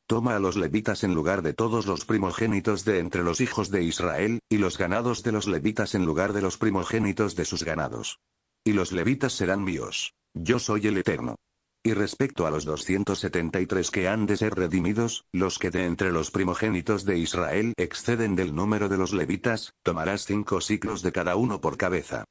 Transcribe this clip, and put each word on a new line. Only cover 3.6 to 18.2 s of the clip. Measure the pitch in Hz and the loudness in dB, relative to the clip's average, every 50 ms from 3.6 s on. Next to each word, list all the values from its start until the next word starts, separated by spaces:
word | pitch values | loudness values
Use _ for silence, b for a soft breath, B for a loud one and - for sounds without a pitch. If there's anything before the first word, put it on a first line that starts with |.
| 98 92 | -2 0
de | 98 95 87 | 0 0 0
Israel, | 82 - - 87 87 78 - 95 110 117 113 - - | 0 0 0 -2 -2 0 0 0 0 0 -2 -2 0
y | 110 104 | 2 2
los | 101 90 - - | 2 2 2 0
ganados | 95 87 95 113 120 123 117 - - | 0 0 0 0 0 0 -2 -2 -2
de | 120 107 | 0 0
los | 107 95 101 | 0 0 0
levitas | 90 78 71 107 107 - 104 - - | 0 0 0 0 0 0 -2 0 0
en | 98 92 | 0 2
lugar | 80 76 78 92 98 101 | 2 2 2 0 0 0
de | 104 95 | 0 0
los | 92 90 - | -2 -2 0
primogénitos | 110 110 98 95 87 - - 113 104 98 90 - 110 98 - | 0 2 2 0 -2 0 0 0 2 0 2 0 0 0 0
de | - 80 | -2 -4
sus | - 95 82 80 | -2 -2 -4 -4
ganados. | 80 78 78 73 62 55 57 55 - - _ _ _ _ _ _ _ _ _ - | -2 -2 -2 -2 -4 -6 -6 -8 -10 -10 _ _ _ _ _ _ _ _ _ 0
Y | 110 101 | 2 2
los | 98 90 80 95 | 2 2 0 0
levitas | 87 85 110 139 135 143 127 - | 0 2 2 2 2 0 -2 0
serán | - 101 90 95 101 101 | 0 0 2 2 0 0
míos. | 95 85 69 62 92 - - - - _ _ _ _ - | -2 -4 -4 -6 -6 -6 -6 -6 -8 _ _ _ _ -10
Yo | 85 82 80 123 120 | -8 0 2 2 2
soy | - - 107 107 101 | 2 0 -2 0 2
el | 107 101 | 2 0
Eterno". | 95 87 - 85 62 60 60 53 - _ _ _ _ _ _ _ _ - | 2 0 0 -2 -2 -4 -6 -8 -10 _ _ _ _ _ _ _ _ -2
Y | 113 110 | 0 2
respecto | 101 104 95 - - 139 135 - - 87 | 2 0 -2 0 -2 -2 -2 0 0 0
a | 80 | 0
los | 76 78 73 | 0 -2 -2
doscientos | 76 76 76 - - 92 98 101 - 98 - | -2 -4 -4 -2 0 0 0 2 0 0 -2
setenta | - 90 - 90 85 80 - 95 | -2 -2 -2 0 -2 0 0 -2
y | 92 | -2
tres | - 98 95 85 - | 0 0 0 0 0
que | - 101 90 | 0 0 0
han | 92 104 113 104 | 0 2 0 2
de | 101 104 | 0 2
ser | 95 107 107 101 | 2 2 0 0
redimidos, | 95 92 82 85 92 82 98 104 113 117 113 - - _ _ - | 0 0 2 2 2 2 2 2 2 0 0 -2 -6 _ _ -2
los | 90 95 92 - - | 0 0 0 0 -2
que | - 92 | -4 -2
de | 85 90 90 | -2 0 0
entre | 87 85 - 98 92 87 | 0 0 0 0 0 2
los | 80 78 - | 0 -2 -2
primogénitos | - 92 95 90 87 - 110 110 95 90 - - 107 95 95 | -2 0 0 0 0 0 0 0 0 0 0 0 -2 0 0
de | 98 92 85 | 0 0 0
Israel | 85 - - 87 85 76 78 98 110 117 107 - | 0 0 0 -2 0 0 0 0 0 0 0 -2
exceden | 90 - - - - - 120 113 | -2 -4 -4 -6 -2 0 0 2